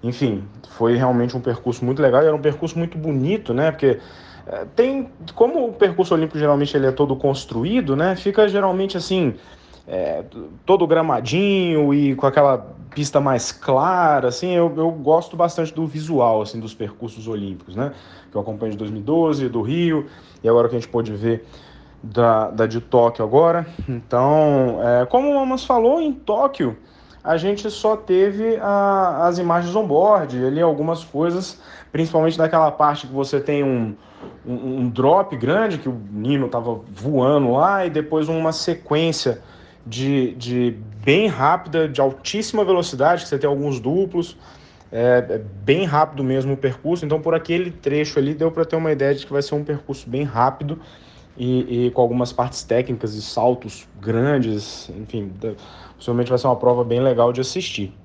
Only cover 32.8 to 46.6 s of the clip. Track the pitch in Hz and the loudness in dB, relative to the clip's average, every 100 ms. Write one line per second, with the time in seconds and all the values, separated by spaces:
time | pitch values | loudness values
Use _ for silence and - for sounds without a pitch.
32.8 | 147 147 127 135 139 143 135 147 139 127 | 0 0 -6 -6 -2 -2 0 0 0 0
33.8 | 113 104 - - - - 117 120 131 131 | -2 -8 -18 -20 -20 -18 -10 -8 -6 -2
34.8 | 123 117 131 180 196 135 123 180 220 160 | -2 2 4 4 2 -4 0 0 0 -2
35.8 | 135 120 101 104 113 143 127 120 117 110 | -6 -8 -10 -6 -2 -2 -2 -4 -4 -8
36.8 | - 95 123 143 127 147 131 127 175 196 | -10 -10 -2 2 2 4 2 2 2 2
37.8 | 180 151 151 156 151 160 160 160 - 170 | 0 -2 -2 -2 -2 -2 -2 -2 -4 -6
38.8 | - 151 165 156 135 110 - - - - | -2 0 0 0 -4 -4 -10 -20 -20 -20
39.8 | 117 113 135 139 127 127 120 123 123 107 | -14 -6 -2 0 0 -4 -6 -2 -2 -2
40.8 | - - - 160 214 123 139 175 170 165 | -14 -6 2 4 4 2 2 2 0 -2
41.8 | 156 135 135 135 - 208 220 220 196 185 | 0 2 0 0 -8 -6 -4 0 2 2
42.8 | 175 131 147 175 - 139 143 139 147 131 | 0 0 2 2 -2 -2 0 0 -2 -4
43.8 | 113 175 190 175 165 - - - - - | -2 0 0 -2 -6 -10 -20 -20 -20 -20
44.8 | - 113 120 123 - 107 104 98 101 151 | -10 0 4 4 2 -6 -6 -8 0 2
45.8 | 190 147 156 139 131 135 135 135 | 2 2 0 0 -2 0 0 -2